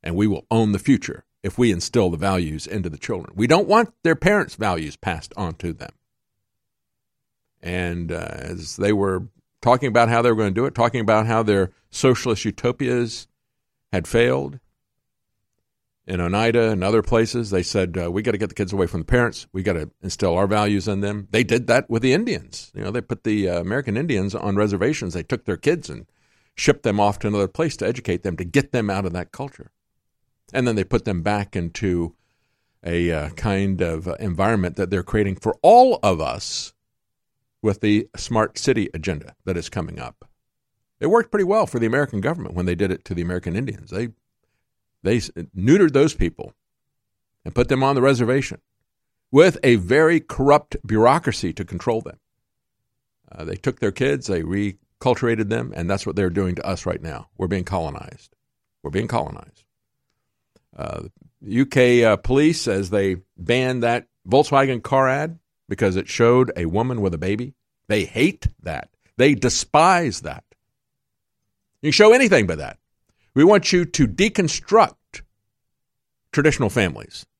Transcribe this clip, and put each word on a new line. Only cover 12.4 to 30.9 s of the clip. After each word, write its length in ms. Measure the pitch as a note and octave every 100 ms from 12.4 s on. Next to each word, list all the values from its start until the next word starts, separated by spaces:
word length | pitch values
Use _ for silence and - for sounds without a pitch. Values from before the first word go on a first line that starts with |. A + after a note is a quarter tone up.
utopias 840 | A2+ - B2 B2 C3 B2 A#2+ - - _ _ _ _ _ _
had 160 | F#2+ E2
failed 540 | A2+ A#2+ C3 C#3+ C#3 _ _ _ _ _ _ _ _ _ _ _ _ _ _ -
in 140 | F#2
Oneida 480 | F2 G2 A#2 A#2 A2+
and 140 | G#2
other 160 | F#2+ A2
places, 480 | G#2 A#2 A2+ B2 A2
they 140 | F#2+
said, 340 | F2+ G#2+ F#2 F2
uh, 140 | E2+
"We 100 | F2+
gotta 160 | A2 G#2
get 140 | G2+
the 40 |
kids 200 | - G2
away 120 | G2 F2
from 140 | F2+
the 60 | D#2
parents. 400 | B2 A#2+ - -
We 120 | F#2+
gotta 260 | F#2+ E2+ D2+ _
instill 320 | F#2+ - G2
our 120 | E2+ G2
values 400 | G#2+ G#2 G2+ G2+
in 140 | G2
them." 280 | G2+ G#2 G2
They 120 | G#2+
did 240 | D3 A#2 B2
that 200 | A#2+ -
with 140 | A#2
the 100 | B2+
Indians. 580 | C#3+ A#3+ C#3+ - - -
You 80 | G2
know, 80 | G2
they 100 | A#2
put 240 | - A#2+
the, 240 | - G#2+ F#2+
uh, 120 | F2
American 360 | F2 A#2+ C3+ G#2
Indians 380 | E3 A#2 G2
on 220 | G2+ G#2 G2
reservations. 580 | G#2+ G2 A2 D3+ F#2+
They 80 | F2
took 240 | E2 B2+ -
their 100 | F2+
kids 320 | - E3+ -
and 160 | - E2 _ _ _ _
shipped 280 | - - -
them 180 | A#2 G#2
off 180 | G2+ G2+
to 80 | G#2+
another 200 | G#2 F#2+
place 300 | - D#3+ -
to 80 | G2
educate 380 | B2 - F2
them, 120 | G2 E2
to 80 |
get 280 | F2 C#3 C3
them 180 | B2+ G#2+
out 160 | G2 F#2+
of 80 |
that 180 | F2 E2+
culture. 380 | - C#3 - - _ _ _ _ _ _ _ _
And 160 | - B2
then 80 | A2
they 80 |
put 220 | F#2